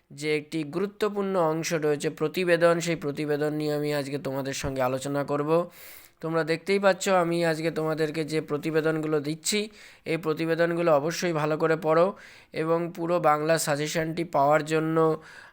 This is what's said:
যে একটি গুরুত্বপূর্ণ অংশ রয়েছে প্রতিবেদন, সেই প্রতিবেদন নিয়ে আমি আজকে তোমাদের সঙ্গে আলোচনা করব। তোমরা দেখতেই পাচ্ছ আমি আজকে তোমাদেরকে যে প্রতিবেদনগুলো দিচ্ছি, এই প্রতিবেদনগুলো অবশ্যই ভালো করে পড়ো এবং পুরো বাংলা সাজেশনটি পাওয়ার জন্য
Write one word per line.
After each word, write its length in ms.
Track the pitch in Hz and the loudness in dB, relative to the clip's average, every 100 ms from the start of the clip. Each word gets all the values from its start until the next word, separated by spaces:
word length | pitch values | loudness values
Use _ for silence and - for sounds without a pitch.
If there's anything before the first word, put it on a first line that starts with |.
| _ | _
যে 260 | 139 151 151 | -8 -2 -2
একটি 260 | 147 160 | -2 -6
গুরুত্বপূর্ণ 720 | 143 165 202 - 214 202 196 190 | -4 -4 -4 -2 -2 -2 0 2
অংশ 360 | 160 160 160 | 2 0 -2
রয়েছে 380 | 170 151 147 156 | 0 0 0 -2
প্রতিবেদন, 680 | 147 156 180 180 170 170 170 | -2 -4 -2 2 4 4 4
সেই 160 | 165 160 | 0 -4
প্রতিবেদন 580 | 147 143 151 143 151 | -4 -4 -2 0 0
নিয়ে 200 | 151 151 | -2 -2
আমি 200 | 147 147 | -2 -2
আজকে 240 | 147 139 139 | -2 -4 -6
তোমাদের 340 | 135 135 135 | -6 -6 -4
সঙ্গে 300 | 131 147 131 | -4 -4 -2
আলোচনা 420 | 127 131 139 143 | 0 -2 -2 -4
করব। 460 | 139 143 147 165 175 - - - - _ | -2 -2 2 0 0 -10 -20 -20 -20 _
তোমরা 240 | 160 165 | -4 -2
দেখতেই 340 | 156 160 - 196 | 0 -2 0 4
পাচ্ছ 300 | 196 185 202 | 4 4 2
আমি 360 | 185 170 170 | 2 4 2
আজকে 260 | 170 160 160 | 0 0 -2
তোমাদেরকে 540 | 151 156 156 156 156 | -2 -2 0 -2 -2
যে 160 | 147 156 | -2 -4
প্রতিবেদনগুলো 800 | 156 147 165 156 156 160 156 156 | -2 -4 0 0 2 0 0 0
দিচ্ছি, 480 | 143 160 - 208 214 - - - | -2 -4 -2 -2 -4 -12 -20 -14
এই 120 | - 160 | -6 -4
প্রতিবেদনগুলো 800 | 160 156 165 165 170 170 170 147 | -2 -2 -2 2 2 2 4 4
অবশ্যই 360 | 156 160 180 | 2 -2 -2
ভালো 260 | 156 151 151 | 0 0 0
করে 180 | 160 160 | 0 2
পড়ো 400 | 156 160 185 208 - - _ | 2 4 4 0 -18 -20 _
এবং 400 | - 160 170 170 170 | -6 -2 -2 -2 -6
পুরো 240 | 170 175 | -2 2
বাংলা 380 | 160 151 156 165 | 4 2 2 0
সাজেশনটি 640 | 160 143 151 170 160 165 | 0 -2 -2 -4 -4 -4
পাওয়ার 400 | 165 147 139 156 | -2 2 4 4
জন্য 580 | 151 156 160 160 160 156 - - - | 2 -2 0 2 2 0 -8 -20 -20